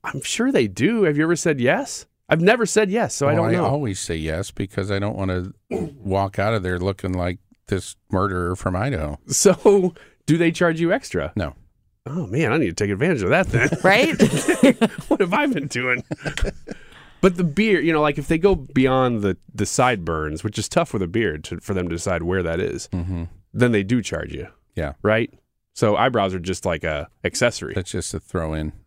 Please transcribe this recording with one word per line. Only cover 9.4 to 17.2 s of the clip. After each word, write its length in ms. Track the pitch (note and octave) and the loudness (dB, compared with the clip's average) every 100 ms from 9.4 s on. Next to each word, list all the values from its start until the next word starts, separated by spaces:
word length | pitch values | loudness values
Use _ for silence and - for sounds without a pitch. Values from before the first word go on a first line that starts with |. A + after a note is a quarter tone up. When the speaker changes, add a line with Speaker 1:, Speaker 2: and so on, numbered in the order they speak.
| G3 F3+ G3 G3 F3+ - - _ - | 0 2 4 4 2 -4 -20 _ -2
Speaker 1:
do 120 | E3 | 2
they 140 | E3+ | 0
charge 280 | E3 F3 D#3+ | 2 0 0
you 100 | E3+ | -2
extra? 400 | A3+ - F2+ C#2+ - | -2 -4 -6 -4 -4
Speaker 2:
No. 180 | D#2 - _ _ _ _ - | -6 -8 _ _ _ _ -10
Speaker 1:
Oh, 160 | E3 A2 | -8 -4
man, 260 | B2 C#3 | -2 0
I 40 | D3 | 2
need 100 | A2 | 0
to 60 | |
take 160 | - G2+ | 0 -2
advantage 320 | F#2+ D#3+ D3 | 0 0 0
of 80 | F#2 | 2
that 180 | D#3 F#3+ | 2 2
then. 200 | A2+ B2 - | 0 0 2
Speaker 3:
<laughs> 80 | |
Right? 320 | F3+ G#3 D4+ - | 4 4 4 4
Speaker 1:
<laughs> 920 | - - - E4+ C4+ A#3+ A3+ - - | 2 2 0 4 4 6 0 -2 -2
What 100 | E4 | 0
have 140 | F#3 | 2
I 120 | A3 D4 | 2 0
been 200 | G3 C3 | -2 -4
doing? 360 | B2 B2+ B2 - | -4 -2 -2 -4
<laughs> 40 | D#3 - - G3 - - - - - - | -8 -6 -2 -4 -4 -16 -16 -18 -20 -20
But 160 | - | 2